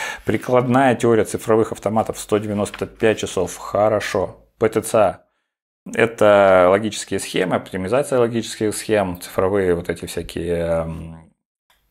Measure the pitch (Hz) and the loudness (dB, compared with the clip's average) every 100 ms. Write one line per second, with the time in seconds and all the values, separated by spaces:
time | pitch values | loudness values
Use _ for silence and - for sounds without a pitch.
0 | - - - 110 - 127 120 123 135 113 | -10 -8 -4 -4 0 0 2 2 2 2
1 | 120 113 101 104 - 110 107 - 101 110 | 2 2 0 -4 0 2 2 -2 -2 -2
2 | 104 - - 107 107 104 101 - 95 - | -2 -6 -2 -2 -2 -4 -4 -6 -10 -2
3 | 113 104 98 - 87 - - 98 107 107 | 0 0 -2 -4 -6 -6 -6 0 2 0
4 | - 104 90 - _ - 113 113 101 113 | -2 -2 -4 -6 _ -2 0 0 0 2
5 | 98 85 _ _ _ _ _ _ - - | 2 0 _ _ _ _ _ _ -6 0
6 | 117 - 107 101 98 92 90 101 107 101 | 0 4 6 8 8 6 6 4 0 -8
7 | - 95 - - 90 110 - 95 95 120 | -6 -8 -4 -4 -2 -2 -4 -8 -2 -2
8 | 147 131 117 117 107 - 107 101 - 107 | 0 0 0 -2 -6 -4 -4 -4 -2 0
9 | 95 85 - - 92 101 92 87 85 85 | 0 -4 -8 -2 0 2 2 0 -2 -6
10 | 87 - 82 87 85 85 85 82 82 82 | -8 -10 -8 -8 -4 -2 -2 -2 -4 -8
11 | 82 82 82 _ _ _ _ _ _ | -12 -16 -20 _ _ _ _ _ _